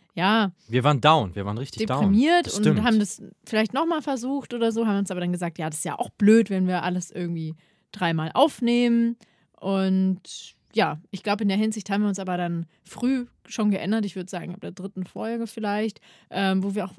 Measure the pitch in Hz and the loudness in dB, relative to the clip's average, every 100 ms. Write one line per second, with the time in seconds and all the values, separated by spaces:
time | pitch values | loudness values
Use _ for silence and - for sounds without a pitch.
0 | _ 165 190 226 196 - - 123 135 139 | _ 0 2 4 2 -4 -2 2 4 4
1 | 147 160 95 104 98 107 139 - 220 135 | 6 6 2 -4 -4 -4 -6 -6 -2 2
2 | 202 208 294 349 - 208 214 208 233 220 | 4 4 4 4 0 0 2 4 4 2
3 | 208 - - - - 214 220 262 330 311 | 2 -6 -18 -20 -4 -2 0 0 0 -2
4 | 285 254 247 277 - 240 233 220 220 202 | -2 -4 -2 -4 -4 -2 0 0 0 0
5 | 196 180 175 175 170 - 160 151 160 - | -2 -2 -2 -2 -4 -4 -6 -6 -6 -6
6 | - - 208 226 214 190 185 180 180 180 | -6 2 6 6 6 0 0 0 -2 -4
7 | - - 175 165 160 156 _ _ _ - | -6 -8 -6 -6 -8 -10 _ _ _ -4
8 | 170 160 160 - 294 - 233 240 240 233 | -2 -2 0 2 2 2 0 2 2 2
9 | 233 233 _ _ _ _ 190 196 190 190 | 0 -2 _ _ _ _ -4 0 2 2
10 | 190 180 - - - _ _ 214 160 151 | 2 0 -6 -18 -18 _ _ 0 0 -2
11 | - 196 208 202 202 196 220 220 196 202 | -10 -8 -2 0 0 2 0 -2 -2 0
12 | 208 196 185 180 175 170 165 _ - - | 0 -2 -4 -2 -2 -4 -8 _ -18 -4
13 | 247 269 247 _ - - 208 196 185 220 | -2 -2 -4 _ -12 -2 0 0 0 -2
14 | 208 190 180 180 160 180 175 180 190 185 | -2 -6 -8 -8 -8 -10 -10 -10 -12 -10
15 | 180 202 220 233 226 - 208 208 214 - | -10 -8 -6 -6 -8 -6 -4 -2 -4 -8
16 | _ - - - 190 190 196 202 190 | _ -20 -10 -2 0 0 0 -4 -6